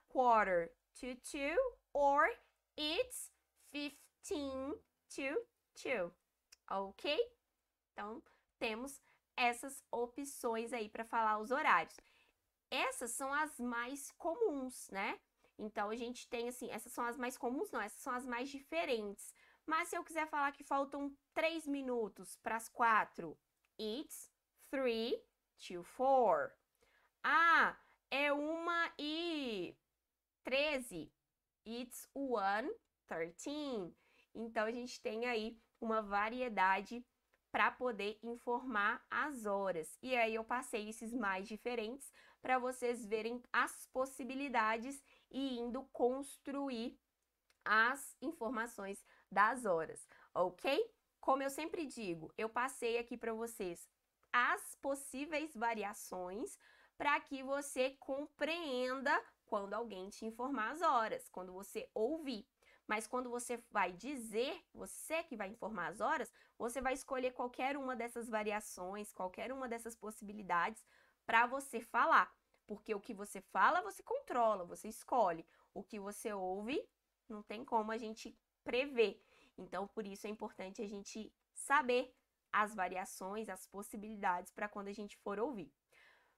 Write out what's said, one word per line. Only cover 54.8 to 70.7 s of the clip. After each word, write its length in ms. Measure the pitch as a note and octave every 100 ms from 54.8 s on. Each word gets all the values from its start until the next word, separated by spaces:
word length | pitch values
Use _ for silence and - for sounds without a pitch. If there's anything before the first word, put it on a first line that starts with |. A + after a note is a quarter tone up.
| C#4 C#4 - C4 D4 D4+ D#4 G#3+
variações 1040 | A#3 A3 G3 G#3+ - F#3 F3+ G3+ F#4+ - - - - -
pra 220 | C#4+ D4+
que 240 | - C4+
você 480 | C4 C#4 C#4 C4 C4 C#4
compreenda 1200 | - C#4 D4+ - D4+ E4+ D#4 B3 B3+ C4+ C4+ E4 - _ -
quando 280 | G#3 G3
alguém 360 | G#3 A#3+ F#3 G3
te 160 | - A3
informar 460 | A3+ C4 B3 A3
as 100 | D#4
horas, 460 | E4 B3 A3 - -
quando 240 | F#3 F#3
você 360 | F#3 G3+ G#3+ -
ouvir. 540 | - A3+ D#4+ C4+ G#3 - _ _ - -
Mas 200 | G#3+ -
quando 220 | B3 B3
você 340 | A#3+ B3 A#3 -
vai 240 | G#3 F#3
dizer, 720 | F3+ B3 C#4 A3+ G#3 C4+ F4+ _
você 500 | - F#3+ - - D#4+
que 140 | E4 A3
vai 100 | G3
informar 400 | A3+ - G#3+ D#3+
as 140 | G#3
horas, 320 | B3 D4+ A3+ _ _ -
você 240 | A#3 C4
vai 120 | B3+
escolher 380 | C#4 - C4 B3+
qualquer 460 | B3+ B3 A#3+ C4 C#4+
uma 180 | C4 A#3+
dessas 320 | A#3 A#3+ A#3
variações, 880 | G#3+ G#3+ G#3 - - F3+ G#3 G#3
qualquer 400 | - F#3 F#3 G#3+
uma 140 | C4+ B3+
dessas 280 | A#3 A#3 A#3
possibilidades 880 | G#3+ - G3+ G#3 F#3 F3 F#3